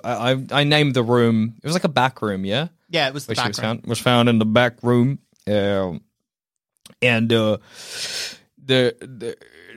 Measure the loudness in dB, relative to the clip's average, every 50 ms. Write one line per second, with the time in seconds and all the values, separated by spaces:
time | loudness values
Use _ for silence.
0 | -4 -6 -4 -2 -2 -2 -2 -2 -4 -2 -2 0 2 2 2 2 2 2 2 0
1 | 2 2 2 4 4 4 2 2 0 -2 -4 -8 -6 -6 -4 -2 -2 -2 0 0
2 | 0 0 -2 -4 -4 -4 -4 -4 -4 -2 -2 -2 -4 -6 -8 _ _ _ -2 -2
3 | -2 -2 -4 -6 -8 -4 -2 -2 -2 -2 -2 -4 -4 -4 -4 -6 -6 -6 -6 -2
4 | 0 2 4 4 4 4 4 2 2 2 2 2 2 2 0 -2 0 2 2 4
5 | 2 2 0 -4 _ _ _ _ _ -2 0 0 2 0 0 0 -2 -2 -6 -8
6 | -12 _ _ _ _ _ _ _ _ _ _ _ _ _ _ _ -20 -20 _ _
7 | 0 2 2 2 0 2 2 2 2 0 -2 -4 -6 -14 -20 -20 -18 -16 -12 -12
8 | -10 -10 -8 -10 -10 -12 -14 -16 _ _ _ _ -4 0 2 2 2 0 -2 -4
9 | -10 -18 -16 -12 -12 -12 -12 -14 -18 -20 -20 -20 -20 -20 -20